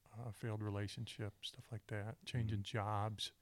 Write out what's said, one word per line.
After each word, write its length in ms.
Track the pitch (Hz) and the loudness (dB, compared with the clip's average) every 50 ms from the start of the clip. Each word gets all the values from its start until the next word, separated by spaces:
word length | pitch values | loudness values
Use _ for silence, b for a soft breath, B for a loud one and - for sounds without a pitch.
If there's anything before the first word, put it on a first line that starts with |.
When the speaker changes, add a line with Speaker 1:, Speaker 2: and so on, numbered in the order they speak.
| - - - 110 | -16 -14 -10 -8
Speaker 1:
uh, 120 | 123 120 101 | -6 -6 -6
failed 300 | - - 117 107 107 107 | -2 -2 0 0 2 2
relationships, 880 | 107 101 101 104 101 - - 113 - - - 110 101 - - - - | 2 2 2 2 0 -2 -4 -6 -4 -4 -4 -4 -4 -4 -6 -8 -8
stuff 160 | - - - - 120 | -8 -10 -8 -8 -8
like 140 | 107 - - | -8 -4 -4
that, 280 | 113 104 101 107 143 - - | -2 -2 -2 -2 -4 -6 -6
changing 340 | - - 123 113 110 113 101 | -2 2 2 4 4 4 2
Speaker 2:
Mm. 20 | 101 | 2
Speaker 1:
jobs. 680 | - - 110 101 104 107 101 101 110 107 101 - - - b | 2 2 2 2 4 4 4 4 2 2 0 -2 -4 -4 b